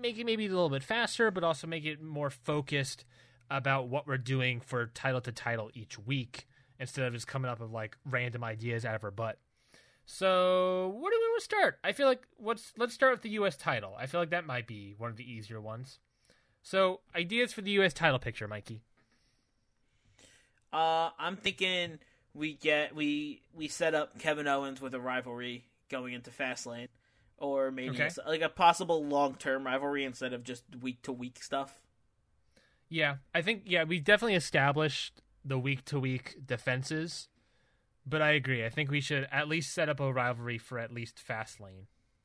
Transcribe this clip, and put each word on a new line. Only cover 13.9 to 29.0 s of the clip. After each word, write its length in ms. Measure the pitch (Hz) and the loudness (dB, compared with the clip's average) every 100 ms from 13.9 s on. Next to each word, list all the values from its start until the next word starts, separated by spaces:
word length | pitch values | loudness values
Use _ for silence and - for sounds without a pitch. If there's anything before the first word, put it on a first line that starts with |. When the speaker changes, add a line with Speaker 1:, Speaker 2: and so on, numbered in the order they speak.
| 101 | -8
Speaker 1:
I 100 | 135 | -4
feel 120 | 170 | -2
like 120 | 170 | 0
that 140 | 175 160 | -2 -2
might 220 | 123 113 | -4 -6
be 280 | 104 101 101 | -10 -12 -8
one 120 | 117 | -8
of 40 | 110 | -8
the 160 | 123 | -12
easier 300 | 113 107 110 | -12 -10 -10
ones. 380 | 107 117 135 - _ _ _ _ _ _ | -10 -10 -12 -18 _ _ _ _ _ _
So, 380 | - 190 190 185 _ 170 | -2 4 4 2 _ -4
ideas 380 | 175 226 240 | 0 2 0
for 80 | 226 | 0
the 100 | 196 | 0
U 120 | 202 | 4
S 100 | 190 | 4
title 260 | - 165 131 | 4 4 4
picture, 280 | 120 - 104 | -2 -6 -8
Mikey. 340 | 107 - 113 - _ _ _ _ _ _ _ _ _ _ _ _ _ - - _ _ _ | -8 -10 -14 -16 _ _ _ _ _ _ _ _ _ _ _ _ _ -20 -20 _ _ _
Speaker 2:
Uh, 380 | 156 160 165 165 - | 0 2 4 2 0
I'm 200 | 165 190 | -4 -2
thinking 640 | 202 185 185 180 175 156 - _ _ | -4 0 0 0 -2 -6 -18 _ _
we 220 | 147 156 143 | -8 -8 -2
get, 380 | 156 151 151 156 | 2 4 2 0
we, 480 | 147 147 151 - _ | 0 0 -4 -10 _
we 140 | 165 151 | -10 -8
set 240 | - 165 | 0 2
up 240 | 156 143 - | 2 0 -2
Kevin 280 | 156 151 147 | 0 0 2
Owens 340 | 139 139 135 | 2 0 -6
with 120 | 135 127 | -8 -6
a 40 | |
rivalry 640 | 127 127 123 120 123 120 - _ - | -2 -4 -4 -6 -8 -8 -12 _ -10
going 260 | 131 127 | -8 -6
into 180 | 123 123 | -10 -10
Fastlane, 580 | - 131 123 123 117 123 _ _ _ _ _ | -6 -4 -4 -8 -10 -12 _ _ _ _ _
or 340 | 139 135 135 | -2 0 0
Mania, 200 | 131 127 | -2 -4
Speaker 1:
Okay. 180 | 127 151 | 0 -2
Speaker 2:
so, 140 | 156 151 | -2 -2
like, 140 | 160 | 0
a 80 | 160 | 0
possible 560 | - 175 170 175 160 | 6 6 6 2 0